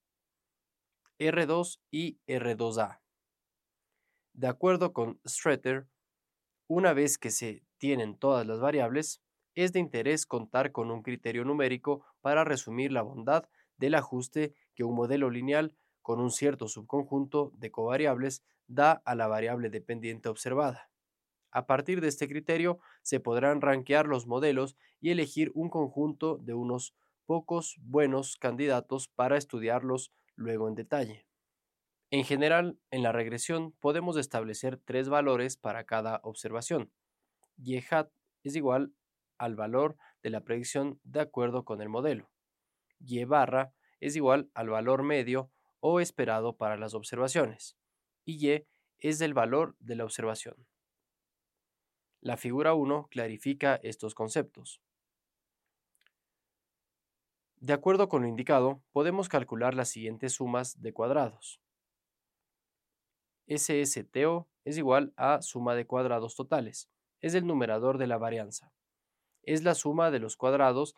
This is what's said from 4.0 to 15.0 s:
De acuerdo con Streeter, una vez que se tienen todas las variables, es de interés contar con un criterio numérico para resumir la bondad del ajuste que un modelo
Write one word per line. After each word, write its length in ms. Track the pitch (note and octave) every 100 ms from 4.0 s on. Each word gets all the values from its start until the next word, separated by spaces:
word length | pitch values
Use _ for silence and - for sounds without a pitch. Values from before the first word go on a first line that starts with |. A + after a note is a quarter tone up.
| _ _ _
De 140 | - B2+
acuerdo 440 | B2 F#3 F3+ F3
con 280 | B2+ A#2 - -
Streeter, 640 | - D#3+ C3+ B2+ C3+ C3+ _ _ _ _ _ _ _ -
una 260 | E3+ F#3
vez 240 | C#3+ D3 -
que 140 | A#2
se 320 | - A2+ G#2 _ _
tienen 400 | C#3 C3 G#2+ G2+
todas 280 | - B2+ A2
las 120 | A2+
variables, 600 | C3+ D3 A#2 C#3 D#3 - _ _ _ -
es 180 | F3+
de 60 | F3+
interés 460 | F3 A#2 B2 D3+ -
contar 460 | - A2 B2+ C#3
con 200 | C3+ A2+
un 100 | A#2
criterio 440 | G#2+ B2 A#2 A#2 B2+
numérico 580 | D3 C3 B2+ D3 C3+ - _
para 240 | C#3+ D3
resumir 480 | D#3 C3+ - A#2 C3+
la 120 | B2+
bondad 440 | A2 C3+ A#2 D#3+ - _ _ -
del 180 | C3+ D#3
ajuste 580 | C3 B2+ B2 - D3 - _
que 100 | -
un 120 | A#2+
modelo 340 | A#2+